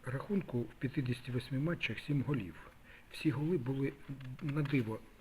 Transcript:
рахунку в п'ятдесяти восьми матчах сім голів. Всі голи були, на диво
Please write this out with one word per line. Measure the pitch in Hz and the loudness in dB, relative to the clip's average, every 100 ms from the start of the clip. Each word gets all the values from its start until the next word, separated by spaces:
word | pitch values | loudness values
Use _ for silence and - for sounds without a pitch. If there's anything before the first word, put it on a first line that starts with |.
рахунку | 131 135 - 196 - 123 | -4 -4 0 0 2 -2
в | 117 - | -2 -2
п'ятдесяти | 127 151 123 120 - | -2 0 0 0 0
восьми | 123 - 135 | -2 0 0
матчах | 156 170 - 110 - | 2 2 -2 -4 0
сім | 143 | 2
голів. | 113 139 90 - - - - - - | 4 2 0 -8 -14 -18 -20 -20 -14
Всі | - 156 | -2 0
голи | 135 151 180 | 2 2 2
були, | 120 135 139 - - 135 127 127 | 2 2 0 -2 -10 -8 -8 -4
на | 156 143 | 0 2
диво | 143 143 110 110 - - | 4 4 4 -2 -8 -18